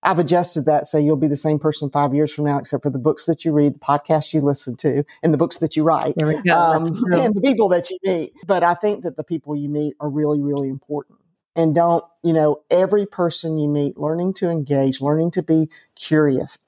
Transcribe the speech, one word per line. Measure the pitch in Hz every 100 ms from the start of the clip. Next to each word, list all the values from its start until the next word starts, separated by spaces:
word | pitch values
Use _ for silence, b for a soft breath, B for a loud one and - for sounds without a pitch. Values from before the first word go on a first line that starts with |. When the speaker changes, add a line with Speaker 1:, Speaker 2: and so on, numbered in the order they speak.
Speaker 1:
I've | 170 175
adjusted | 156 175 170 165 143
that, | 147 -
so | 156
you'll | 147
be | 151 151
the | 143
same | 156 151
person | 151 - 143
five | 143 143
years | 139 151
from | - 147
now, | 143
except | - 135
for | 147
the | 131
books | 127 139 -
that | 160
you | 160
read, | 151 147
the | 143
podcasts | - 143 - 156 -
you | 160
listen | 143 143 - 117
to, | 151 131 147 B
and | 160
the | 147
books | 170 -
that | 160 -
you |
write, | 156 156 - 160
Speaker 2:
There | 151
we | 151
go. | 185 170
Speaker 1:
um, | 170 160
Speaker 2:
That's | 165 175
true. | 233 175
Speaker 1:
and | -
the | 202
people | 269 220 208
that | 175 175
you | 185
meet. | 190 180 151 _
But | 170 185
I | 170
think | 175 208 208
that | 165 151
the |
people | 151 160 143
you | 147 143
meet | 147 151 -
are | 147
really, | 143 151 151
really | 143 143 139
important. | 135 _ 147 - _ _ _ _
And | - 165
don't, | 156 170 170 - _
you | 170
know, | 160 151 147 _
every | 175 185 208 202
person | - 170 - 165 156
you | 147
meet, | 147 143 -
learning | 147 165 180
to | 190 180
engage, | 165 139 139 135 131
learning | 139 156 170
to | 185
be | 165 160 156 b b
curious, | - - 156 147 131 - -